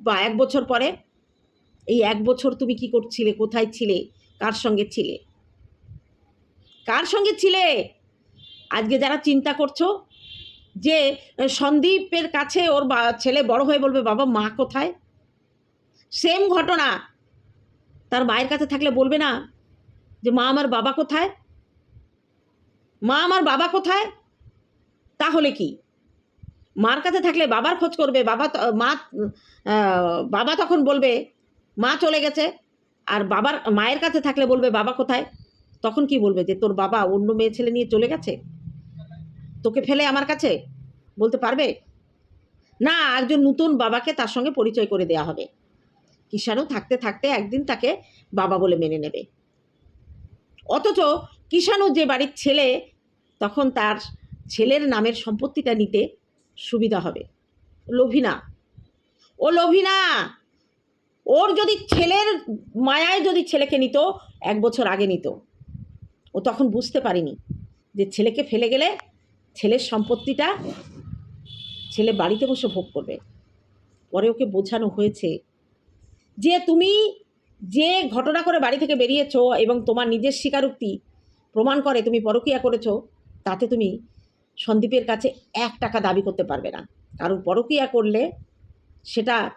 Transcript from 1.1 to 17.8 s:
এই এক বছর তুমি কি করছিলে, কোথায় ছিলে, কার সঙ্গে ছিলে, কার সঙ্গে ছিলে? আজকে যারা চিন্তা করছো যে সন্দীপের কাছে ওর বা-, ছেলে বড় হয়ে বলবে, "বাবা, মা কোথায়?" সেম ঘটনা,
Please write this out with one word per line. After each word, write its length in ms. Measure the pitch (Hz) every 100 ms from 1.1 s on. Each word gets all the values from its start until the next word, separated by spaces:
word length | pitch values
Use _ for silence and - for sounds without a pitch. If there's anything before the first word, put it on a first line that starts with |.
| _ _ _ _ _ _ _ -
এই 140 | 240
এক 220 | 208 214
বছর 300 | 220 247 269
তুমি 220 | - 247 226
কি 120 | 240
করছিলে, 440 | 233 233 - 214
কোথায় 340 | 208 214 226 220
ছিলে, 400 | - 214 185 - _ _ _
কার 120 | 220
সঙ্গে 340 | 214 233 208 208
ছিলে, 260 | - 160 - - _ _ _ _ _ - - _ _ _ _ _ _ _ - -
কার 200 | 240 349
সঙ্গে 260 | 415 403 415
ছিলে? 520 | 381 381 359 240 - _ _ _ _ _ - - -
আজকে 300 | 214 220 262
যারা 180 | 269 294
চিন্তা 360 | 294 277 294
করছো 520 | 285 285 - 359 403 - - - - - - _ 190
যে 400 | 233 320 277 277 - - 262
সন্দীপের 800 | 262 285 302 349 381 381 339 320
কাছে 400 | 294 285 339 339
ওর 140 | 285
বা-, 300 | 269 247 233 233
ছেলে 240 | 262 285
বড় 200 | 226 233
হয়ে 160 | 277 285
বলবে, 220 | 269 262
"বাবা, 240 | 226 214 269
মা 240 | 220 214 214
কোথায়?" 360 | 247 262 330 349 _ _ _ _ _ _ _ _ _ _ _
সেম 380 | - 330 359 392
ঘটনা, 500 | 349 320 339 269 185 - _ _ _ _ _ _ _